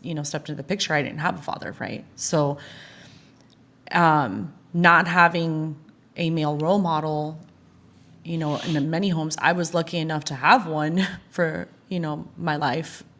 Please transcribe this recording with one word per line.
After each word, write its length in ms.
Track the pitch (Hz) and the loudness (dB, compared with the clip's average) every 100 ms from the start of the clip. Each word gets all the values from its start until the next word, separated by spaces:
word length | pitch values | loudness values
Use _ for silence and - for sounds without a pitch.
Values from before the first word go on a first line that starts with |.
you 120 | - | -8
know, 80 | 156 | -8
stepped 240 | 147 151 147 | -6 -8 -8
into 80 | 147 | -12
the 60 | 143 | -6
picture, 280 | 202 - | -4 0
I 80 | 151 | 0
didn't 180 | 135 156 | 0 -4
have 180 | 170 185 | -4 -4
a 40 | |
father, 320 | - - - - | -8 -8 -10 -10
right? 260 | - - - - | -10 -10 -14 -10
So, 420 | - 160 143 143 - - - - - - - _ _ _ _ _ - | 0 2 2 -2 -10 -20 -20 -20 -20 -20 -20 _ _ _ _ _ -2
um, 600 | 175 170 151 127 101 147 - _ | 4 4 4 2 -4 -8 -12 _
not 320 | 170 175 170 170 | 4 6 6 6
having 720 | 175 170 170 165 156 156 147 - _ _ - | 4 4 4 -2 -2 -4 -8 -16 _ _ -4
a 140 | 170 | -2
male 260 | 165 151 147 | 0 0 0
role 220 | 156 208 | 2 2
model, 600 | 175 156 156 151 151 160 - - - - - - - - | 2 0 -2 -4 -4 -10 -18 -20 -20 -20 -20 -20 -20 -18
you 140 | - 165 | -6 -4
know, 180 | 151 143 - | -2 -2 -2
in 240 | 156 143 | -2 0
many 200 | 165 202 | 0 0
homes, 260 | 160 156 - | 0 -2 0
I 120 | 151 | 2
was 220 | 175 165 | 2 0
lucky 240 | 175 165 175 | -2 -2 -4
enough 260 | 160 156 | -2 -4
to 100 | 143 | -4
have 320 | 139 147 247 175 | 0 6 6 4
one 400 | 151 151 175 185 190 | -2 0 0 -2 -4
<laughs> 120 | - | -10
for, 380 | - 165 165 - - _ | -2 -2 -2 -10 -16 _
you 120 | 180 | -6
know, 260 | 156 151 - - | -4 -6 -10 -6
my 200 | 170 147 | -4 -2
life 480 | 143 139 156 - - _ | 0 -2 -6 -14 -20 _